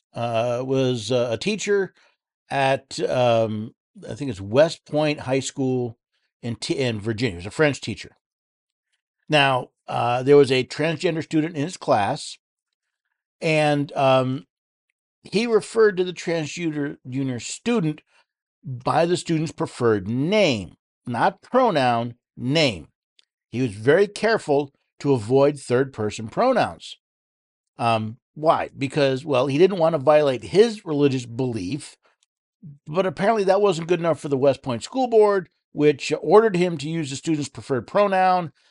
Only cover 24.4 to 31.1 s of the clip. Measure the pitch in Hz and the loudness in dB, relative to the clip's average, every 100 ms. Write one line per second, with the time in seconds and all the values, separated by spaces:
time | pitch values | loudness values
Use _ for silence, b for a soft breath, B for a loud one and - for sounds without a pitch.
24.4 | - 143 147 _ _ _ 143 131 104 135 | 2 0 0 _ _ _ 0 0 2 4
25.4 | 139 151 - 123 135 - 107 - 110 - | 4 0 -2 0 0 -4 -6 -6 -8 -2
26.4 | 240 247 117 82 - - _ _ _ _ | 0 2 0 -4 -18 -20 _ _ _ _
27.4 | _ _ _ - 120 113 107 113 _ - | _ _ _ -4 0 0 -2 -10 _ -2
28.4 | 151 139 87 113 131 156 139 131 139 131 | 2 2 -2 -6 -4 0 0 0 -2 0
29.4 | 139 139 190 196 160 165 135 151 147 123 | 0 4 2 4 0 2 4 4 4 0
30.4 | 107 180 233 214 - 147 143 | 0 4 4 2 -6 2 2